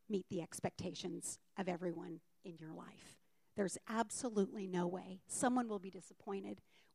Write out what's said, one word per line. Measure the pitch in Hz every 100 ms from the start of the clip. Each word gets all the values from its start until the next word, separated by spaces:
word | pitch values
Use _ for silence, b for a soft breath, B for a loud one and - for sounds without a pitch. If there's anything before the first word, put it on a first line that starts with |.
| -
meet | 202 -
the | 185
expectations | 160 - 185 - 185 170 180 170 - - _ -
of | 185
everyone | 175 180 170 175 160 _ _
in | 196 160
your | 160
life. | 175 180 - - - _ _ _ -
There's | 190 - -
absolutely | 226 220 - 254 214 196 220 190
no | 180 175
way. | 180 190 190 -
Someone | - 254 254 233
will | 202
be | 190
disappointed | 185 - - - 196 202 202 _ b b